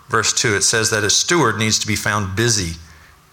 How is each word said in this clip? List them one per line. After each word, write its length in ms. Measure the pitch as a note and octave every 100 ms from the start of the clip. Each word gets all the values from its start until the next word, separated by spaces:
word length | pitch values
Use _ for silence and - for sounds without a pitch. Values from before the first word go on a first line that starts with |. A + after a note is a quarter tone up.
| -
verse 240 | A#2 G2+
two, 220 | - A#2+ G2
it 60 |
says 300 | - A2+ A2
that 120 | A2
a 60 | G2+
steward 480 | - - F3 A#2+ G#2
needs 220 | A2 G#2+
to 80 | G#2+
be 80 | G2+
found 400 | A2+ G#2+ F#2+ F#2+
busy 400 | A#2+ G#2+ E2+ E2 - - - - _